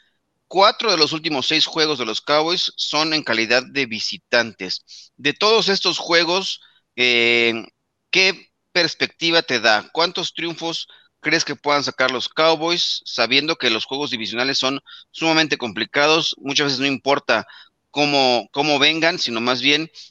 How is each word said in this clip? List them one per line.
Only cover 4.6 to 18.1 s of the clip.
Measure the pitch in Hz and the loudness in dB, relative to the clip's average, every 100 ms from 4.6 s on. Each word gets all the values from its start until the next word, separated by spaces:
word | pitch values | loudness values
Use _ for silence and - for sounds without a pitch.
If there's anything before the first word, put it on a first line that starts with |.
| 92 - - - - _ | -8 -8 -10 -20 -20 _
De | 135 | -4
todos | - 208 226 175 | 0 2 2 2
estos | 190 190 147 | 0 -2 -4
juegos, | - 170 170 185 185 - _ _ _ - | 0 2 2 -2 -4 -10 _ _ _ 0
eh, | 123 120 117 117 117 113 98 _ _ _ _ | 2 4 4 4 2 0 -8 _ _ _ _
¿qué | 180 190 175 _ _ _ | 0 0 -2 _ _ _
perspectiva | 180 165 - 131 - 165 165 | -2 -2 -2 -6 -2 0 0
te | 160 123 | 0 0
da? | 110 107 - | 2 2 0
¿Cuántos | 156 175 180 196 | -2 -2 -2 -8
triunfos | - 165 160 165 160 - - _ _ | -6 -8 -6 -8 -8 -12 -20 _ _
crees | 156 160 | -2 -2
que | - 139 | -2 -4
puedan | 143 143 | 0 0
sacar | 127 - 131 | -2 -2 -2
los | 123 - | 0 -4
Cowboys, | - 160 160 165 170 - - - | 0 2 2 0 -2 -2 -4 -6
sabiendo | - 113 135 156 165 | -2 2 2 0 -2
que | 123 | 0
los | 110 - | 0 -4
juegos | 135 143 | -6 -6
divisionales | 120 104 117 131 131 | -6 -6 -4 -2 -2
son | 131 139 - - _ | -2 -4 -10 -20 _
sumamente | - 160 160 156 147 | -4 2 2 2 -2
complicados? | 117 95 110 143 151 160 147 - | -4 -6 -4 2 4 2 0 -6
Muchas | 135 139 143 | -4 -2 -2
veces | 127 | 0
no | 139 | -2
importa | 131 135 143 - 113 - - - _ _ 143 | -2 0 0 2 0 -2 -14 -20 _ _ -2
cómo, | 147 | 2